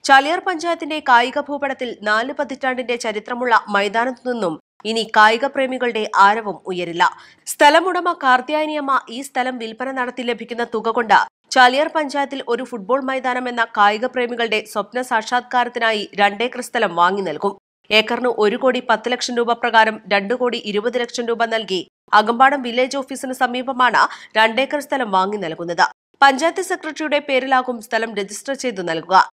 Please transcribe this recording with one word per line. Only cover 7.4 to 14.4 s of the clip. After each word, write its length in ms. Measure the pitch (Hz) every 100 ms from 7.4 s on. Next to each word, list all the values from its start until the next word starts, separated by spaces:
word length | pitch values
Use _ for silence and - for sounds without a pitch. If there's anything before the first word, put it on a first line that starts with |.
| -
സ്ഥലമുടമ 640 | - 294 320 359 359 349 349
കാർത്തിയായനിയമ്മ 680 | 262 254 254 302 311 302 277 262 -
ഈ 120 | 233 277
സ്ഥലം 300 | 262 247 254
വിൽപ്പന 300 | 226 220 254
നടത്തി 320 | 262 247 254 240
ലഭിക്കുന്ന 340 | 233 226 233 233
തുക 160 | 220 214 226
കൊണ്ട് 200 | 226 180 - _ _
ചാലിയാർ 380 | 269 254 262 311 320
പഞ്ചായത്തിൽ 440 | 294 285 277 269 -
ഒരു 160 | 233 254
ഫുട്ബോൾ 320 | 240 190 269 269
മൈതാനം 400 | 269 254 247 247
എന്ന 120 | 240 226 -
കായിക 280 | 208 208 247
പ്രേമികളുടെ 540 | 254 240 240